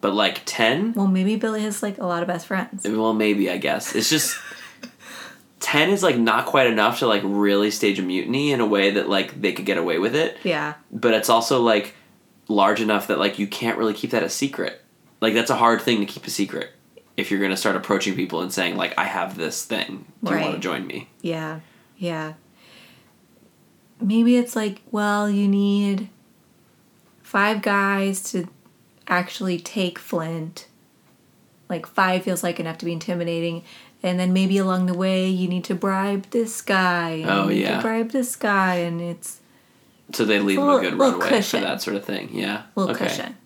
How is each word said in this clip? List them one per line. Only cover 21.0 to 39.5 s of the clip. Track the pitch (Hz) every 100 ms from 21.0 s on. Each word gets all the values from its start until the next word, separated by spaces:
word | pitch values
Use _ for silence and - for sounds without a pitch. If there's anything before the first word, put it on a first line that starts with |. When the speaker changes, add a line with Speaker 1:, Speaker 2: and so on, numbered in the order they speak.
| - _
Speaker 2:
Yeah. | 165 165 156 160 160 _ _ _
Yeah. | 180 160 156 156 _ _ - - - - _ _ _ _ _ _ _ _ _ _
Maybe | 190 226 233 247
it's | 240 -
like, | 214 202 -
well, | 214 208 208 208
you | 202 202
need | 196 202 202 202 196 208 _ _ _ _ _ _ _ _ _ _ _
five | - 196 202 214
guys | 208 202 196 196 196 190 -
to | 185 175 - _ _ _ _ -
actually | 180 185 - 190 175
take | 170 - 180 175
Flint. | - 175 160 165 160 165 - _ _ _ _ _ _ _ _ _ _
Like, | 175 -
five | - 185 185
feels | 185 180
like | 180 170
enough | 165 165
to | 175
be |
intimidating. | 165 165 175 170 170 170 165 165 - - _
And | 185 180
then | 185
maybe | 185 190 196
along | 190 185 180
the |
way, | 175 190 185 185
you | 185 185
need | 180 -
to | 185
bribe | 202 190 196 202 196
this | 240 226 -
guy. | - 190 185 175 170
And | 160 160
Speaker 1:
Oh, | - -
Speaker 2:
you | -
need |
Speaker 1:
yeah. | 98 -
Speaker 2:
to |
bribe | 233 226 226
this | 269 247 -
guy, | 220 202 190 180
and | 170 170
it's | 170 170 - - _